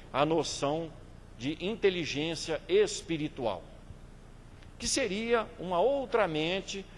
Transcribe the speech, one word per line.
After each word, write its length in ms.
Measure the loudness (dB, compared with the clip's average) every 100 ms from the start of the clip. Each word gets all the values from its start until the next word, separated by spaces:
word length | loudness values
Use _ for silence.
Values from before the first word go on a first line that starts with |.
| -4
a 140 | 2 4
noção 680 | 4 0 0 0 0 -4 -10 -18 -18 -18 -8
de 180 | -6 -4
inteligência 960 | -4 2 2 2 0 -2 -2 -2 -2 -4 2
espiritual, 960 | 4 4 2 -4 -2 -2 -2 -2 -2 -6 -16 -18 -16 -18 -18 -18 -20 -18 -18 -18 -8
que 80 | -2
seria 580 | 0 0 0 2 2 2 -6
uma 200 | 0 4
outra 480 | 4 4 2 2 4
mente, 560 | 2 0 0 -4 -8 -10